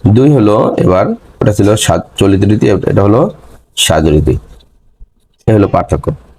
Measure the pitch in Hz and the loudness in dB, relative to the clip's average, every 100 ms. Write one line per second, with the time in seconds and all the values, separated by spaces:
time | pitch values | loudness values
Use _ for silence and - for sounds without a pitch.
0 | 101 110 139 143 104 107 - - - 92 | 2 2 4 2 2 2 0 0 0 0
1 | 113 233 - - - 101 101 107 - 87 | -2 -6 -12 -4 -4 0 0 0 0 -4
2 | - - 98 98 101 107 110 98 - 98 | -6 -2 0 2 0 0 0 0 0 0
3 | 101 113 196 - - - _ - - 80 | 2 2 0 -6 -20 -20 _ -8 -2 0
4 | 78 76 76 - - - _ _ _ _ | 2 0 0 -4 -8 -20 _ _ _ _
5 | - _ _ _ - 110 95 95 87 76 | -20 _ _ _ -2 0 0 -2 -4 -6
6 | 82 76 - | -6 -8 -14